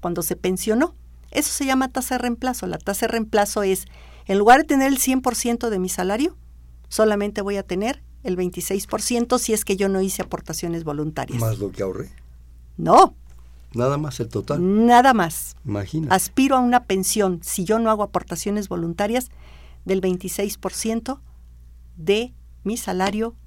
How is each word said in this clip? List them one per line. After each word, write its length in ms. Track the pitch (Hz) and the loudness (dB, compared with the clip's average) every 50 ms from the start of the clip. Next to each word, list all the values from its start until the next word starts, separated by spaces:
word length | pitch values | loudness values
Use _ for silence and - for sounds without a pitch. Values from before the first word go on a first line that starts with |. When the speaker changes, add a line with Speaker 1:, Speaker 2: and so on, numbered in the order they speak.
Speaker 1:
cuando 220 | - 175 175 170 165 | -4 -4 -4 -4 -4
se 140 | - 180 | -4 -6
pensionó. 580 | - - 185 185 185 - 226 214 233 294 359 - - - - - - - - | -2 -2 -2 -2 -2 0 0 2 2 2 0 -2 -10 -20 -20 -20 -20 -20 -6
Eso 220 | - - 294 - - | -4 -4 -2 -2 -4
se 120 | - 285 | -4 -2
llama 240 | 269 262 262 262 254 | 0 0 0 0 0
tasa 280 | - 262 254 - 262 | -4 -6 -4 -4 -4
de 20 | 247 247 | -2 -2
reemplazo. 440 | 247 233 226 - 254 247 - - | -2 -4 -2 -2 -4 -4 -4 -6
La 120 | 180 175 156 | -6 -8 -6
tasa 280 | - - 202 - - | -6 -6 -4 -2 -2
de 60 | 220 233 | -2 0
reemplazo 500 | 226 220 220 - 214 202 202 - 220 202 | -2 -4 0 2 2 2 2 0 -2 0
es, 240 | 190 190 185 - - - - - - - - - | 0 0 -2 -4 -12 -18 -20 -20 -20 -20 -20 -6
en 120 | - 196 196 | 0 2 4
lugar 220 | 202 220 247 277 | 8 8 8 8
de 40 | 320 | 8
tener 220 | 311 302 269 269 269 | 4 2 2 4 2
el 100 | 277 254 | 2 2
cien 220 | - 262 262 262 | 2 0 0 2
por 160 | 247 254 226 | 0 0 -2
ciento 340 | - - 240 233 233 - 233 | 0 -2 -2 -2 0 -2 -2
de 80 | 214 185 | -2 -2
mi 100 | 185 185 | -2 -2
salario, 480 | - - 180 185 202 233 285 359 349 - - - - - - - - - - - | -2 -2 -2 -2 0 0 0 -2 -2 -6 -20 -20 -20 -20 -20 -20 -20 -20 -18 -10
solamente 520 | - - 220 214 208 202 202 208 208 208 196 | 2 2 4 4 4 2 -2 -4 -4 -4 -4
voy 140 | 196 202 | -4 -4
a 60 | 196 190 | -4 -4
tener 400 | - 185 180 208 233 285 - - - - - - | -4 -4 -2 -2 -2 -4 -6 -10 -20 -20 -12 -6
el 100 | - 180 | -6 -4
veintiséis 500 | 180 185 180 180 180 175 - 196 196 190 | -2 -2 -4 -4 -6 -6 -4 -4 -4 -4
por 140 | - - 214 | -4 -6 -4
ciento 380 | 214 - 247 233 240 240 - - | -2 -2 0 0 0 0 0 0
si 140 | 233 - 220 | 2 0 -2
es 120 | 214 - | -2 0
que 120 | - 202 | -2 0
yo 120 | 185 196 196 | 0 0 0
no 120 | 196 190 190 | 0 0 0
hice 200 | 190 185 - 185 | -2 -2 -6 -6
aportaciones 600 | - - 165 - - 160 - - 170 170 165 165 | -6 -6 -10 -8 -8 -10 -8 -6 -6 -6 -6 -6
voluntarias. 560 | 156 143 147 151 156 151 139 131 113 127 120 | -6 -4 -4 -4 -6 -4 -6 -6 -4 -4 -2
Speaker 2:
¿Más 180 | 113 113 110 95 | -2 -2 -2 -2
lo 120 | 101 98 | -4 -6
que 120 | - - 101 | -4 -4 -4
ahorré? 260 | 95 90 98 - - - - - - - - - - - - - - - | -4 -4 -6 -10 -12 -14 -20 -20 -20 -20 -20 -20 -20 -20 -20 -20 -20 -12
Speaker 1:
No. 380 | - 165 165 185 277 381 - - - - - - - - - - - - - - | -6 2 6 8 8 8 6 4 -8 -20 -20 -20 -20 -20 -20 -20 -20 -20 -10 -4
Speaker 2:
Nada 220 | 113 120 135 139 143 | -2 0 0 0 0
más 200 | 151 147 131 - | -4 -6 -6 -6
el 100 | 117 110 | -8 -4
total. 580 | - 110 98 - 147 170 175 185 196 214 226 | -4 -6 -4 -2 -2 0 0 2 4 4 6
Speaker 1:
Nada 280 | 240 240 240 247 269 254 | 8 8 8 8 8 6
más. 400 | 220 180 165 - - - - - - - | 4 2 0 -4 -8 -10 -12 -14 -14 -8
Speaker 2:
Imagínate. 480 | 131 104 101 98 92 - 156 160 139 185 | -6 -4 -4 -4 -4 -6 -6 0 2 2
Speaker 1:
Aspiro 440 | 190 - - - - 262 269 269 | 2 0 0 0 2 2 4 4
a 40 | 254 | 4
una 240 | 254 247 247 247 247 | 4 4 2 2 2
pensión, 540 | - 196 190 185 - - 220 202 190 180 165 - | 2 -2 0 0 0 0 2 2 2 0 -2 -6
si 200 | - - - 180 | -8 -6 -6 0
yo 140 | 165 214 226 | 0 2 2
no 120 | 233 220 | 4 2
hago 120 | 220 214 208 | 2 0 0
aportaciones 680 | 202 - 180 - - 170 160 - 208 202 214 202 196 | -2 -2 -4 -4 -4 -10 -8 -4 -4 -2 -4 -4 -4
voluntarias, 600 | 185 175 165 165 170 - 202 208 226 254 247 - - - - - - - - - - - - | -6 -6 -4 -6 -4 -2 -2 0 0 -2 -2 -4 -14 -20 -20 -20 -20 -20 -20 -20 -20 -18 -4
del 160 | - 190 190 | -2 -2 0
veintiséis 580 | 185 185 180 180 185 185 - - 202 208 - - | 0 0 -2 -2 -4 -8 -6 -4 -4 -4 -6 -6
por 140 | - 190 - | -8 -8 -6
ciento 480 | - - 220 220 233 226 - 262 277 - - - - - - - - - - - - - - - | -4 -4 -4 -4 -4 -4 -6 -10 -10 -12 -20 -20 -20 -20 -20 -20 -20 -20 -20 -20 -20 -20 -20 -18
de 380 | 175 160 165 202 214 233 247 - - - - - - - | -10 0 0 2 2 0 -4 -10 -20 -20 -20 -20 -10 -6
mi 120 | 196 220 | -6 -6
salario 600 | 240 - - 185 180 185 196 202 214 220 233 233 - - | -6 -6 -6 -2 0 0 0 0 -2 -4 -6 -8 -14 -20